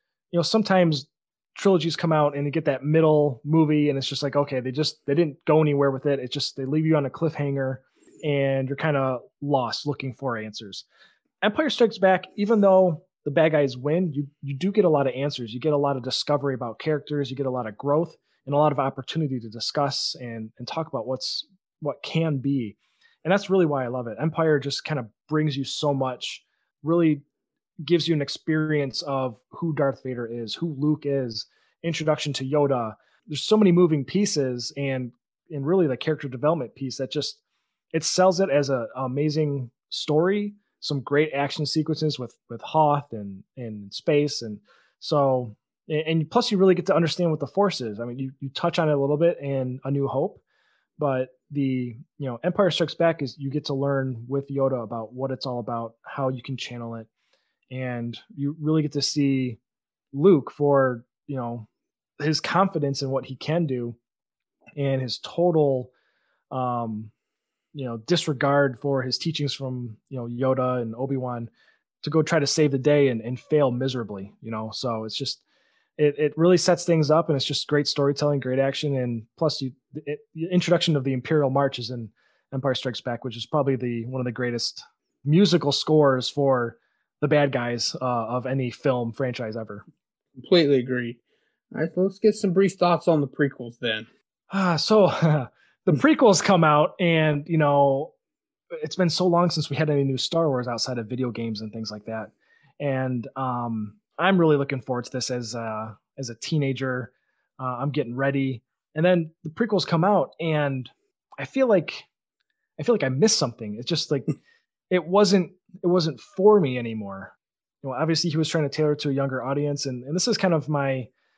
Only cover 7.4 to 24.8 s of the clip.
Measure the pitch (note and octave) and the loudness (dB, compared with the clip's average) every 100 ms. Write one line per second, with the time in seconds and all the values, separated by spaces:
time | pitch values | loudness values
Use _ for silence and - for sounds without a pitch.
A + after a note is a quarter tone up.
7.4 | C#3+ C#3 C3 B2+ _ _ _ - D3+ C#3+ | -2 -2 -4 -6 _ _ _ -8 -2 0
8.4 | C#3 C3+ C3+ C#3 D#3+ C#3+ C3 B2 - - | 2 0 -2 -2 0 0 0 -4 -8 -8
9.4 | C#3+ C#3 A#2 - C#3+ C#3 C3+ A#2 C3+ A2+ | 0 0 0 -4 -6 -6 -6 -6 -6 -6
10.4 | G#2+ G#2 G#2 - - _ _ _ _ _ | -8 -12 -14 -16 -18 _ _ _ _ _
11.4 | G#3 G#3 D#4 - A3+ - F#3+ F#3 - - | -2 0 -2 2 2 4 2 2 -2 -4
12.4 | G3+ A3 G3 F#3+ F#3 D#3 _ _ D3 D3 | 0 4 6 6 4 0 _ _ -2 2
13.4 | D#3+ D3+ C#3 B2 C#3+ E3+ F3+ C#3 C#3+ _ | 4 4 2 -2 -2 0 0 -4 -8 _
14.4 | C#3 C3+ F#3 G#3 F3+ D3 C3+ B2 C#3+ C3+ | -10 -4 -2 2 4 4 2 0 -4 -4
15.4 | A2+ A#2+ D#3 D3 C#3+ C3+ B2 - - D3 | -8 -4 0 0 0 -2 -4 -4 -2 -2
16.4 | C#3 B2+ A#2+ - D#3 D3+ D3 D3 C#3 C3+ | -2 -4 -6 -6 -4 -2 -2 -4 -4 -4
17.4 | C3 B2+ A2 G#2 C#3 D3+ E3+ - _ _ | -4 -4 -6 -4 0 0 0 -6 _ _
18.4 | - C#3+ D3+ C#3+ C3+ - - D#3+ D3 B2+ | -2 2 4 2 -2 -4 -6 -4 -2 -4
19.4 | A2 A2+ - D3+ C#3+ - - - A#2+ A2+ | -8 -10 -6 -2 -2 -2 -6 -8 -10 -10
20.4 | A2 - A#2+ D#3+ D#3 B2+ A2+ B2+ - - | -12 -12 -10 -8 -6 -6 -6 -6 -6 -8
21.4 | - _ _ _ C#3+ - - D#3+ E3 C#3 | -12 _ _ _ -8 -8 -4 -2 0 -2
22.4 | C3+ C#3 G#2+ - _ _ _ _ D#3 G3 | -2 -2 -4 -10 _ _ _ _ 0 0
23.4 | G3+ F#3+ E3 C#3 B2 B2+ A#2 G#2+ D#3 D#3+ | 2 2 4 0 -2 -6 -8 -4 -2 0
24.4 | D#3+ D3 C#3 - | 2 2 0 -6